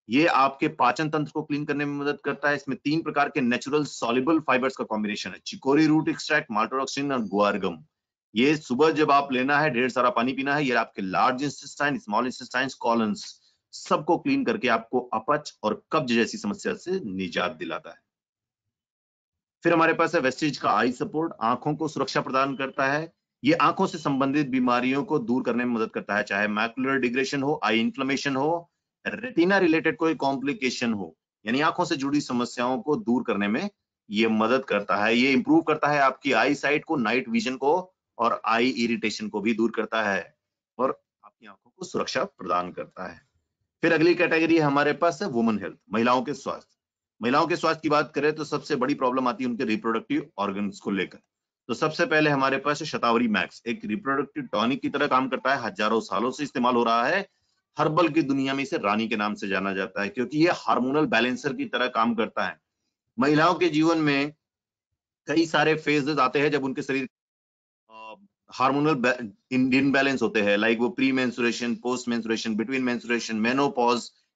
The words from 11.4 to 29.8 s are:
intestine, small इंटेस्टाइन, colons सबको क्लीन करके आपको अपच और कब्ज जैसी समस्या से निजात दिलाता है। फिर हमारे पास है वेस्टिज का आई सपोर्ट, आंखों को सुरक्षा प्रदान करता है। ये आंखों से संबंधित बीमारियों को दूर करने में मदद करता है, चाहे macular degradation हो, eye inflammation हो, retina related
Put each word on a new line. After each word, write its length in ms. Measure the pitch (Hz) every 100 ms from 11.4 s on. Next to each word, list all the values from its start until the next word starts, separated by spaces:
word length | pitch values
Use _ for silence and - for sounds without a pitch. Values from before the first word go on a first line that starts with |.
intestine, 560 | 143 - 147 - 147 127
small 260 | - 104
इंटेस्टाइन, 440 | 123 120 123 127 135 -
colons 580 | 117 117 110 101 - - _ _ _
सबको 460 | - - 175 156 165
क्लीन 260 | 147 139
करके 240 | 127 113 120
आपको 320 | 113 110 127
अपच 580 | 123 110 - 151 - -
और 200 | 107 107 -
कब्ज 200 | 160 135
जैसी 260 | 117 107 110
समस्या 360 | 104 98 -
से 260 | - - 190
निजात 480 | 113 92 92 - 90
दिलाता 380 | 80 82 80 85
है। 100 | - _ _ _ _ _ _ _ _ _ _ _ _ _ _ _ _
फिर 80 | 170
हमारे 220 | 170 165
पास 200 | 156 165
है 60 | 170
वेस्टिज 360 | 131 127 156 127
का 140 | -
आई 220 | 101 120
सपोर्ट, 400 | 123 - 151 160 -
आंखों 320 | 110 120 151
को 140 | 151 156
सुरक्षा 320 | 147 135 151
प्रदान 360 | 143 131 135 131
करता 300 | 135 - 135
है। 260 | 143 165 _ _ _
ये 80 | 120
आंखों 340 | 160 147 170 190
से 120 | 170
संबंधित 500 | 151 135 135 143 147
बीमारियों 560 | 131 127 123 127 135
को 140 | 143 151
दूर 240 | 113 127
करने 220 | 123 117
में 100 | 123
मदद 160 | 117 110
करता 260 | - 95 101
है, 60 |
चाहे 260 | 104 101 104
macular 500 | 104 113 123 131 135
degradation 440 | 123 120 135 143
हो, 180 | 135 151
eye 160 | 107 113
inflammation 560 | 117 117 135 135 147 131
हो, 320 | 143 170 170 _ _ _ -
retina 520 | - 240 240 175 196
related 380 | 185 160